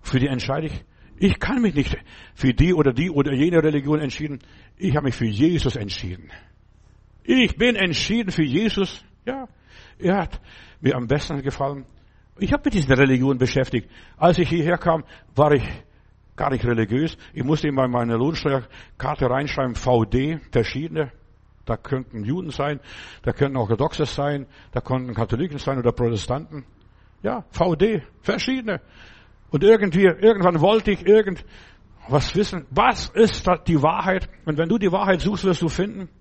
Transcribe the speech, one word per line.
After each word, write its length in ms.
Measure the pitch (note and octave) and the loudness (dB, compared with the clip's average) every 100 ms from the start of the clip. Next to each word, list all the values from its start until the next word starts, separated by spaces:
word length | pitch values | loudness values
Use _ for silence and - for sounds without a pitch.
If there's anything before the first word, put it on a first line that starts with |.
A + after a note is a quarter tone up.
Für 180 | - C3 | -2 -2
die 80 | C#3 | -2
entscheide 400 | B2+ B2 C#3 D#3 | -4 -4 -6 -6
ich. 180 | - - _ - - | -10 -16 _ -20 -2
Ich 220 | F#3+ - | 0 0
kann 220 | - B3+ | -2 0
mich 120 | A3 | 0
nicht 240 | D3 B2+ - - - - - | 0 -2 -4 -8 -20 -20 -2
für 180 | D3 | 0
die 200 | - E3+ | 2 2
oder 200 | E3+ C#3 | 4 2
die 160 | A#2+ F3+ | 2 -2
oder 220 | C#3+ C#3 | 0 0
jene 300 | C3+ D#3+ E3+ | 2 2 4
Religion 360 | D3+ D3+ C#3 D3+ | 2 0 0 -2
entschieden. 400 | C#3+ - D3 C3+ - - - _ | -2 -6 -10 -10 -16 -20 -20 _
Ich 180 | G2 C#3 | -2 0
habe 100 | C#3 | 0
mich 100 | - | -2
für 100 | A#2 | -2
Jesus 520 | G2 D#3 E3+ C3 A#2+ | 2 2 2 -2 -4
entschieden. 520 | G2+ - F#2 F2+ D#2+ - - _ _ _ _ _ _ - | -8 -8 -10 -12 -16 -20 -20 _ _ _ _ _ _ -16
Ich 320 | - B3+ A#3 - | 0 4 4 2
bin 180 | A#3+ A3 | 2 2
entschieden 560 | F#3 D3+ - A3+ G3 | -2 -2 -2 -2 -2
für 120 | F3 | -2
Jesus. 600 | D3+ C#3 A3 - F#3+ - - _ - | 0 0 0 -2 -4 -6 -20 _ -10
Ja, 220 | C4+ B3+ _ _ - - - | -8 -12 _ _ -20 -20 -6
er 200 | E3+ G3 | -2 -2
hat 240 | - - - - - - | -2 -10 -16 -20 -20 -2
mir 140 | C3+ C3 | -2 -2
am 120 | A#2+ | -2
besten 340 | D3 - C#3+ | -2 -2 -6
gefallen. 440 | C3+ C3+ C#3 C#3 C3 - _ _ _ - | -6 -4 -6 -6 -16 -20 _ _ _ -8
Ich 140 | F#3+ | -2
habe 120 | C#4+ C#4+ | 0 0
mit 80 | |
diesen 200 | G#3 C3+ | 0 2
Religionen 460 | C3 C3+ C3 C3 C3 | 4 6 4 2 2
beschäftigt. 500 | B2 C#3+ B2+ B2 - - - - | 0 0 0 -4 -6 -20 -20 2
Als 200 | E3+ F3 | 2 4
ich 120 | D3 | 0
hierher 280 | E3+ D#3 F3 | 0 0 0
kam, 280 | F3 D#3+ - - - | 0 -2 -4 -20 -8
war 200 | - D3+ | 2 4
ich 100 | C#3+ G#2+ - - _ _ _ _ - | 4 0 -12 -16 _ _ _ _ -6
gar 160 | D3 | -2
nicht 140 | C3 A#2 | -2 0
religiös. 520 | A#2 G#2+ B2 D#3 - - | 0 0 0 -2 -6 -16
Ich 120 | - B2+ | -8 -2
musste 240 | D3+ D3+ | 0 0
immer 180 | C3+ B2+ | 0 0
meine 300 | B2 A#2+ A2+ | 0 -2 0
Lohnsteuerkarte 1120 | C#3 D#3+ D3+ C3+ A#2 - - - C3 D3+ B2+ | 0 -2 -2 -2 -4 -20 -20 -8 -6 -2 0
reinschreiben, 440 | B2+ C#3+ - B2+ A2+ | 0 -4 -4 -4 -2
V 280 | C3 B2 | 2 2
D, 360 | A2 B2 C#3+ D#3+ - | 2 0 -2 -4 -2
verschiedene. 640 | B2+ A2+ B2+ D#3+ D#3 C#3 - _ _ _ _ | -2 -2 -4 -6 -6 -6 -10 _ _ _ _
Da 140 | - A2+ | -8 -8
könnten 480 | - C3+ - A2+ G#2 | -4 -6 -6 -8 -6
Juden 240 | E3+ F3 | -4 -6
sein, 320 | C3 C#3+ C#3+ - - - - | -4 -4 -6 -12 -20 -20 -6
da 80 | - | -6
könnten 240 | - C#3 C3+ | 0 0 0
Orthodoxe 500 | G#2+ A2 - - D3 | -2 0 0 -2 -4
sein, 420 | - C#3+ C#3+ B2+ - - | -2 -4 -4 -8 -20 -8
da 100 | B2 | -8
konnten 320 | - B2+ B2+ | -4 -4 -4
Katholiken 460 | A2 A2+ A#2 F3 C#3+ | -4 -4 -2 -4 -4
sein 200 | - C3+ | -4 0
oder 140 | A#2+ | 0
Protestanten. 720 | A2+ A#2+ A2+ - C3 D#3+ D#3 - _ - _ _ _ | 0 -2 -2 -4 -6 -6 -16 -18 _ -20 _ _ _
Ja, 220 | G3+ A#3+ - | -6 -6 -8
V 240 | - F3 D#3 | -2 0 2
D, 280 | G#3 G3+ - _ | 2 0 -6 _
verschiedene. 600 | - G#3+ - C4 A3 F#3 - - - - - _ - | -6 -4 -4 -4 -4 -8 -10 -20 -20 -20 -20 _ -6
Und 140 | C#3+ | 2
irgendwie, 400 | G3 A3 G3 D#3+ | 6 6 4 4
irgendwann 560 | F#3+ F#3+ G#3+ G#3 F3+ E3+ | 4 6 4 6 2 4
wollte 320 | F3 A3 G#3+ | 4 4 2
ich 160 | G3 F3 | 0 4
irgendwas 1300 | G#3+ G3 E3+ - - - - - - - C#3 - F3+ | 4 4 -6 -12 -20 -20 -20 -20 -20 -2 0 0 0
wissen. 320 | G#3 F#3 C#3 | -2 -4 -4
Was 380 | C3+ B3 A3+ - | 2 2 0 -4
ist 380 | - A3+ - F#3+ | 2 2 4 0
da 80 | F3 | 0
die 260 | - D#3+ | 2 4
Wahrheit? 480 | D3 E3 F#3+ F#3+ - - | 4 2 -2 -2 -4 -10
Und 140 | - D3+ | -6 -2
wenn 100 | E3 | 0
du 100 | A3+ | 2
die 140 | F#3+ | 2
Wahrheit 300 | F#3+ G3+ F#3 | 0 2 2
suchst, 240 | D3 G3+ F#3+ | 0 -2 0
wirst 160 | E3+ | 0
du 80 | E3 | -2
finden. 400 | D3+ G3 G#3 F#3 _ | -2 -4 -6 -14 _